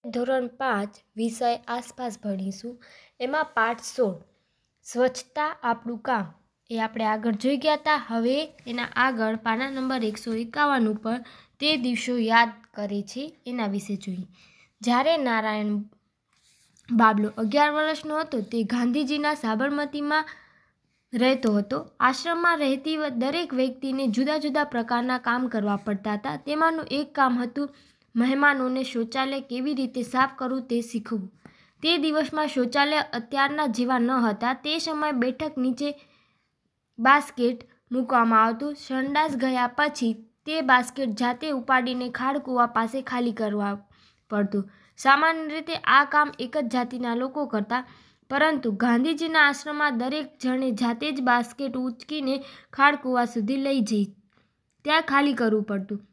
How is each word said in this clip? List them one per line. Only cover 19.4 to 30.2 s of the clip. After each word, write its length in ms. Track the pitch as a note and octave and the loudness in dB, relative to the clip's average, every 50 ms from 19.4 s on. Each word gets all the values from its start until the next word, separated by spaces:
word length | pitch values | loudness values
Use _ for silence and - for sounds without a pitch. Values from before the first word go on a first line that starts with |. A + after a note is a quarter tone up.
| B3 A3 A3 G#3+ C4 C#4+ C#4+ C#4+ D4 C#4+ C#4+ D4 D4 D4 D4+ D#4 - - - - - _ _ _ _ _ _ _ _ _ _ _ _ _ - | 0 0 0 2 0 0 0 -2 -4 -4 -4 -6 -2 0 0 0 -2 -4 -14 -20 -20 _ _ _ _ _ _ _ _ _ _ _ _ _ -2
રહેતો 380 | A3+ B3 B3+ C4+ B3+ B3+ A3+ | 2 2 2 2 2 2 2
હતો. 340 | G#3 G#3 G3+ - C4 D4 - - _ _ | 2 2 0 0 -4 -6 -6 -10 _ _
આશ્રમમાં 580 | A#3+ B3+ C4 - - E4+ E4+ E4+ F4 F4 E4+ D#4 | 2 2 2 0 -2 -2 -2 2 2 2 2 2
રહેતી 380 | D4 C4+ C4+ C#4 C#4 D#4 D#4+ | 2 0 0 0 -2 -4 -2
વ-, 120 | D4+ D4+ C#4+ | -2 -2 -2
દરેક 460 | B3 A#3 B3 C4+ D4+ E4+ F4 - C4+ | -2 -2 -2 0 0 -2 -4 -2 0
વ્યક્તિને 520 | B3+ C4 C4 B3+ - - C4+ C4 C4+ C4+ | 0 0 0 -2 -6 -4 -4 -2 0 0
જુદા 320 | A#3+ G3+ A#3+ C4+ C#4+ D4+ D#4 | 0 0 0 0 2 0 0
જુદા 260 | D4+ D4 C4 D4+ C#4+ | -2 0 0 0 0
પ્રકારના 540 | D4 - A#3+ A3+ A3+ A#3+ A#3+ B3 B3+ B3+ B3 | 0 -2 -4 -2 0 -2 -2 0 -2 -2 -2
કામ 300 | B3 A#3+ A#3 B3 B3+ A#3+ | 0 -2 0 0 -2 -2
કરવા 280 | B3 A3 G#3 G#3 G3+ | -2 -2 0 0 -2
પડતા 360 | G3+ G3+ A3 G3+ G3 G3+ G#3+ | -2 -2 -4 -4 -4 -2 -4
હતા. 240 | G#3 G#3 - C#4 D4+ | -4 -4 -4 -6 -8
તેમાંનું 500 | C4+ - C#4+ D4 D#4 D#4+ E4 D#4+ D#4+ - - | -6 -6 -4 0 2 2 2 2 -2 -6 -4
એક 240 | C4 C#4+ D4+ D4 - | -4 -4 -4 -4 0
કામ 280 | C#4+ C4+ B3+ A#3+ B3 | 2 2 2 2 0
હતું 280 | B3 A#3 - C#4+ C#4+ C#4 - - _ _ _ _ _ _ _ | -2 -4 -4 -6 -6 -6 -8 -20 _ _ _ _ _ _ _
મહેમાનોને 680 | A#3 A#3+ B3+ C4+ C#4 C#4+ D4 C#4 C4+ B3+ B3+ B3+ C4 | 0 2 2 2 4 4 4 4 4 0 -2 -2 -2
શૌચાલય 580 | C4 C4 - A#3 A3+ A3+ B3+ C4 C4+ C4+ C#4 C4+ | -4 -4 -4 -4 -4 -2 -2 -2 -2 -2 -2 -6
કેવી 340 | C4+ - A#3+ B3 B3+ D4 D4 | -6 -6 -6 -4 -2 -2 -2
રીતે 280 | B3+ C4 A#3 - B3+ | -2 -4 -4 -4 -6
સાફ 280 | B3 B3 - B3+ | -6 -2 0 0